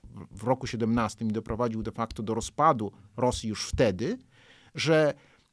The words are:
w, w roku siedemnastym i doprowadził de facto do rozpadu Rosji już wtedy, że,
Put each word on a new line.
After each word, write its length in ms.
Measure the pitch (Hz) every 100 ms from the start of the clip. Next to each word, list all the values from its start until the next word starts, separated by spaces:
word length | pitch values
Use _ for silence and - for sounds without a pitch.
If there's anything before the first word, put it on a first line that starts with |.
w, 360 | - - - -
w 40 |
roku 240 | 107 127 123
siedemnastym 600 | 113 113 120 110 - 113
i 20 |
doprowadził 520 | 107 110 110 120 110
de 80 | 110
facto 320 | - 113 -
do 100 | 107
rozpadu 580 | 113 - - 156 135 104 - - -
Rosji 320 | 127 120 110
już 160 | 104 -
wtedy, 520 | - 120 92 123 254 - _ - - _ 147
że, 380 | 135 156 151 135 _ _ _